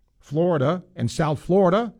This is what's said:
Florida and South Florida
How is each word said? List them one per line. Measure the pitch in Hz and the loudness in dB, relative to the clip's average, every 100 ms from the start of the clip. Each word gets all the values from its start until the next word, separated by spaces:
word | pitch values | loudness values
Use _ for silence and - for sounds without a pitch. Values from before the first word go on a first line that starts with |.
| _ _ | _ _
Florida | - 147 180 160 131 180 - | -8 -2 0 2 0 -2 -6
and | - 120 | -8 -6
South | - 156 151 | -2 -2 -4
Florida | - 190 185 196 233 - | 0 2 4 2 -2 -8